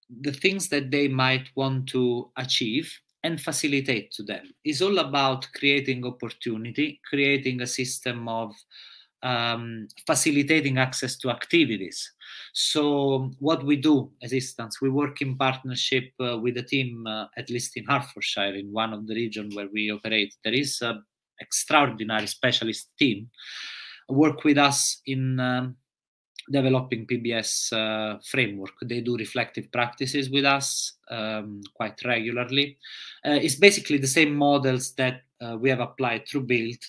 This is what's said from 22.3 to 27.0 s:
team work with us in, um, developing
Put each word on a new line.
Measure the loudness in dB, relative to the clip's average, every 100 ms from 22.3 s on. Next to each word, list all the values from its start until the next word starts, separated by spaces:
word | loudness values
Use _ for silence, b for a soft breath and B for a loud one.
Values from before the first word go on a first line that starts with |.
| 0 2 2 -2 -6 -10 2
team | 2 2 -6 B B B B B B B -2
work | 4 4 4
with | 2 6
us | 4 4 0 -2 -4
in, | -2 0 0
um, | 0 0 -2 -10 _ _ _ _ _ -18 -2
developing | 2 4 4 2 -6